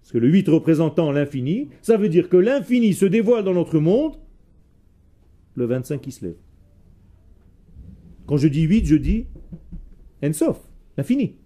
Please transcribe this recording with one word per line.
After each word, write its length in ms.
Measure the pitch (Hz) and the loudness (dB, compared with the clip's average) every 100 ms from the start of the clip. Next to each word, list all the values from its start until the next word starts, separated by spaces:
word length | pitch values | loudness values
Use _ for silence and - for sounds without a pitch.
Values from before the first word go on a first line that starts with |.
Parce 120 | _ | _
que 60 | 120 | 0
le 100 | 120 | 4
huit 200 | 185 185 | 4 4
représentant 640 | 156 156 160 160 151 160 | 2 2 0 0 0 -2
l'infini, 560 | 143 143 135 127 202 294 - | -2 -2 -4 -4 -4 -6 -12
ça 140 | - 226 | -2 0
veut 120 | 208 | 2
dire 200 | 165 170 | 2 4
que 80 | 180 | 4
l'infini 580 | 202 277 190 247 226 | 4 0 0 2 2
se 120 | 165 196 | 2 2
dévoile 380 | 208 214 240 | 2 2 0
dans 100 | 190 | 2
notre 240 | 180 165 160 | -2 0 0
monde 380 | 156 214 311 - - _ _ _ _ _ _ _ _ _ _ _ _ | 2 2 0 -6 -20 _ _ _ _ _ _ _ _ _ _ _ _
le 120 | - 120 | -6 -4
vingt-cinq 340 | 127 123 143 | -2 -4 -10
Kislev. 340 | 131 - 92 82 _ _ _ _ - - _ - - - _ _ _ - - - - - - | -10 -12 -12 -12 _ _ _ _ -20 -20 _ -20 -20 -20 _ _ _ -20 -20 -20 -20 -20 -6
Quand 100 | 147 | 0
je 120 | 151 | 0
dis 140 | 139 | 0
huit, 240 | 156 214 156 | 0 0 2
je 100 | 151 | 0
dis 300 | 127 220 - - - 165 - - - - - _ | 0 -4 -4 -16 -20 -20 -18 -20 -20 -20 -20 _
En 100 | 143 | -6
Sof, 280 | 156 320 - - - _ - | -2 -2 -2 -10 -20 _ -10
l'infini. 400 | 139 262 214 - | -2 -2 -2 -6